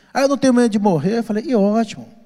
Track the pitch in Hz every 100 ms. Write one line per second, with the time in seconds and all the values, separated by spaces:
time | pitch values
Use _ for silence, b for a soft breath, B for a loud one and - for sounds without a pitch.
0 | b - 277 277 262 247 240 208 208 160
1 | 165 233 226 214 320 240 196 220 226 -
2 | - -